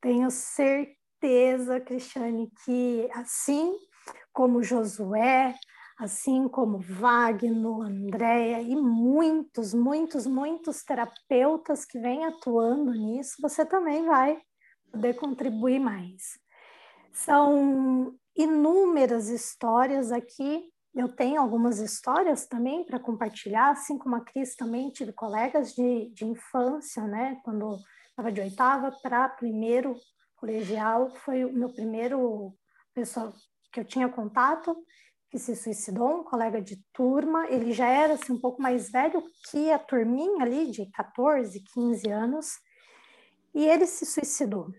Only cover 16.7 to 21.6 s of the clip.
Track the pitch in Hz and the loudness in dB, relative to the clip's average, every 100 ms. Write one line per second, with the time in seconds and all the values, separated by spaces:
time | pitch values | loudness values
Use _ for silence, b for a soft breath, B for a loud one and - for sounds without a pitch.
16.7 | b b b b - - 285 294 285 277 | b b b b -10 4 6 8 6 4
17.7 | 269 262 254 254 254 _ - 311 311 294 | 4 2 2 0 -6 _ 0 2 4 6
18.7 | 370 381 320 262 233 208 240 - - 240 | 6 6 6 4 2 -2 -6 -6 -6 2
19.7 | 233 262 277 240 240 240 - 277 311 339 | 4 4 2 0 -4 -6 -8 -4 -4 -6
20.7 | _ _ 262 247 254 247 302 262 233 | _ _ -4 -4 0 0 2 2 2